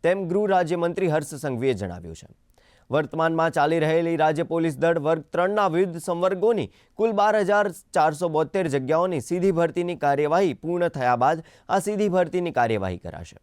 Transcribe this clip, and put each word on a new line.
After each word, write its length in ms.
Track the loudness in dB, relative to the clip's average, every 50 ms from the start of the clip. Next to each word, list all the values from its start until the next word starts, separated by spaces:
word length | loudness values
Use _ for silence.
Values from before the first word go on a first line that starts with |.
| 2
તેમ 240 | 2 0 0 -2
ગૃહ 180 | -2 0 0 2
રાજ્યમંત્રી 600 | 2 2 2 2 2 0 0 0 -2 -2 0 0
હર્ષ 280 | 0 0 0 -2 -4 -10
સંઘવીએ 380 | -8 -6 -4 -4 0 0 0 0
જણાવ્યું 420 | 0 -4 -8 -8 -10 -12 -14 -16
છે. 120 | -16 -18 -20 -20 _ _ _ _ _ _ _ _ _ _ _
વર્તમાનમાં 640 | -2 -2 -2 -2 -2 -2 0 0 2 0 0 0
ચાલી 280 | 2 0 0 2 2 2
રહેલી 360 | 2 2 2 2 2 0 0
રાજ્ય 280 | 2 2 2 2 0 -4
પોલીસ 340 | -2 -2 0 0 -2 0
દળ 220 | 0 0 2 2 2
વર્ગ 220 | 2 0 0 0
ત્રણના 460 | -2 _ -2 0 0 2 2 2 0
વિવિધ 300 | 2 2 0 0 0 -2
સંવર્ગોની 720 | -8 -6 -4 -2 0 0 0 0 2 0 0 0 0 -2 -6 _ _ _ _ _
કુલ 160 | -2 -2 0
બાર 240 | 2 2 2 2 2 2
હજાર 300 | 2 2 2 2 2 0 -4 -8 -18 _ 0
ચારસો 360 | 2 2 2 2 -2 -4 -2
બોતેર 380 | 0 0 -2 0 -2 -2 0
જગ્યાઓની 520 | 0 0 -2 0 0 0 0 0 0 -2 -4
સીધી 320 | -4 -4 -4 0 2 2
ભરતીની 440 | 2 2 0 0 0 -4 -4 -4 -4
કાર્યવાહી 580 | -2 0 0 2 2 2 2 2 2 2 2 0
પૂર્ણ 340 | -4 -6 -4 -2 0 -2
થયા 280 | -2 -2 0 2 2 2
બાદ 280 | 4 4 2 2 0 -6 -16 -20 -20 _ -2
આ 100 | -2 -2
સીધી 300 | 0 -2 -2 0 0 2
ભરતીની 420 | 2 2 0 2 -2 -4 -4 -2
કાર્યવાહી 460 | 0 0 0 2 0 -2 -2 -4 -6
કરાશે. 400 | -8 -10 -14 -14 -12 -16 -18 -20 -20